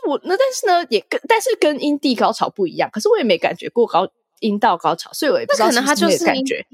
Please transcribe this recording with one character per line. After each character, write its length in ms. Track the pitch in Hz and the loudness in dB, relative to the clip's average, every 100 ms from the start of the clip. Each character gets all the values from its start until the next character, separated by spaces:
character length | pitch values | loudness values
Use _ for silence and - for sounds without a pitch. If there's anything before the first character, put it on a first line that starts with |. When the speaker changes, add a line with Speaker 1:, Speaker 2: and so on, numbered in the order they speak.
| 494 | -4
Speaker 1:
我， 120 | 480 | -4
那 140 | - 381 | -2 0
但 160 | 539 | 0
是 140 | 508 427 | 0 0
呢， 200 | 349 339 | 0 2
也 100 | 214 - | -4 -2
跟， 120 | - - | -8 0
但 120 | 440 | 0
是 160 | 508 440 | 0 0
跟 220 | 302 285 | 0 2
阴 160 | 294 294 | -2 0
蒂 160 | 285 | 0
高 180 | 220 220 | 2 0
潮 160 | 220 175 | 0 -4
不 180 | - 180 | -2 -4
一 100 | 135 | -2
样， 120 | - | -4
可 80 | 214 | -4
是 80 | 415 | -2
我 100 | 440 | 0
也 60 | |
没 120 | 240 170 | 2 2
感 180 | - 175 | 0 -4
觉 120 | - | -4
过 160 | - | 0
高， 240 | 226 160 190 _ _ _ | 2 0 -2 _ _ _
阴 200 | 220 208 | -4 0
道 180 | 233 175 | 0 2
高 180 | 160 | 0
潮， 180 | 165 - | -2 -6
所 160 | - 294 | -4 0
以 40 | |
我 80 | 175 | 0
也 40 | |
不 80 | 117 | 0
知 40 | 571 | 2
道 120 | 427 | 2
是 100 | 247 | 2
不 60 | 269 | 0
是 0 | |
那 60 | |
个 40 | 294 | 2
感 100 | 339 | 2
觉。 80 | |
Speaker 2:
那 20 | - | 2
可 60 | 330 | 0
能 140 | 269 | -2
它 60 | 269 | -4
就 0 | |
是 80 | |
阴， 120 | - - | -6 -6